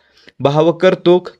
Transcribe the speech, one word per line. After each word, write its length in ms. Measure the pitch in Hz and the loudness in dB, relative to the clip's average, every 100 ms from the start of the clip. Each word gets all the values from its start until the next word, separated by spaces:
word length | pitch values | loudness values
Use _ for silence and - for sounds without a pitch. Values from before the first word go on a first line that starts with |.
| _ _ - - | _ _ -20 -6
भावकर्तृक 880 | 135 151 160 156 185 180 170 180 180 | -4 0 0 0 0 0 0 0 -2